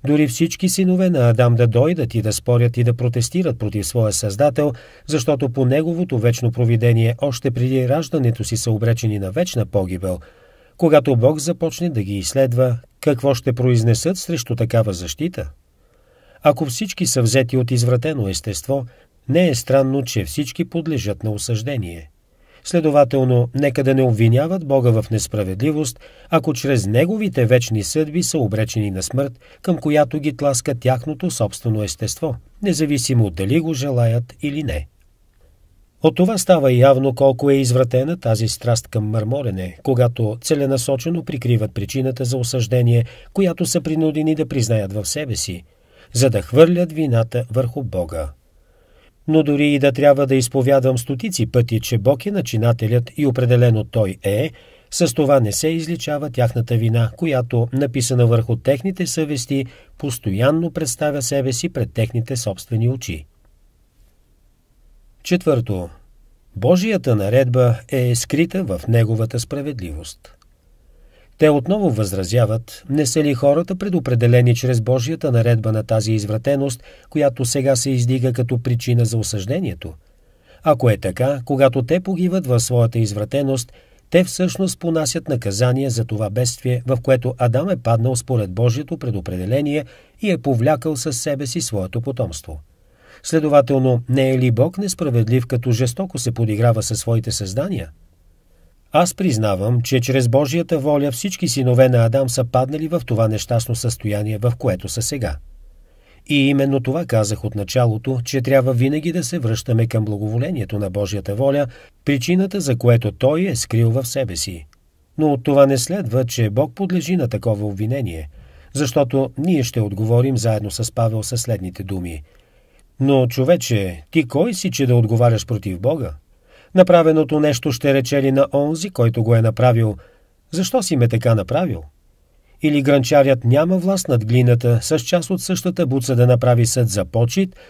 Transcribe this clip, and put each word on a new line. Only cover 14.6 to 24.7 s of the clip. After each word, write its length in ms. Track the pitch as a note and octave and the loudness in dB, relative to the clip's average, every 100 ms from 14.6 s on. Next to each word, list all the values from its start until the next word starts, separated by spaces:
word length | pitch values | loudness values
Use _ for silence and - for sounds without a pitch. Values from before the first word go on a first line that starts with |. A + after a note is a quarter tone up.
| A2 A#2 G#2+ | 0 0 0
защита? 560 | F2+ F2 - E3 F3+ D2 - _ _ _ _ _ _ _ _ | -4 -8 -6 -6 -6 -12 -14 _ _ _ _ _ _ _ _
Ако 240 | D3+ C#3+ D3 | 0 2 -2
всички 400 | A#2+ G#3+ - F3+ | -4 -8 -4 -2
са 160 | C3 | 2
взети 360 | A#2 C3+ B2 B2+ | 2 2 2 0
от 140 | B2 | 0
извратено 560 | B2+ A#2+ B2 D3+ D3 G2 | 0 2 0 0 -4 -4
естество, 580 | F#2 - F#2+ - C#3 A#2+ _ _ _ - | -4 -6 -10 -4 -4 -4 _ _ _ -2
не 200 | D3 F3+ | 2 2
е 60 | B2+ | 0
странно, 480 | - C3+ C3+ C#3 | 2 2 2 0
че 220 | A#2+ A2+ F2+ | -2 -4 -4
всички 400 | - C#3+ - E3+ | -4 -6 -6 -6
подлежат 580 | E3+ D#3+ D3 G2+ G2+ | -4 -4 -4 -4 -6
на 80 | A2 | -6
осъждение. 800 | G#2 - A2 A#2 C3+ F2+ E2 D#2 _ _ _ _ _ - | -6 -4 -4 -4 -6 -8 -10 -18 _ _ _ _ _ -2
Следователно, 840 | F3 D#3 D3 C3 C3+ B2+ B2 A#2+ C3+ | 0 4 4 4 4 4 4 2 0
нека 280 | C#3+ C3 | 0 2
да 120 | C3 C3+ | 2 4
не 60 | |
обвиняват 640 | C3 A2 A2+ A#2+ D#3+ F#3+ | 4 4 4 4 2 -2
Бога 360 | D3+ | 0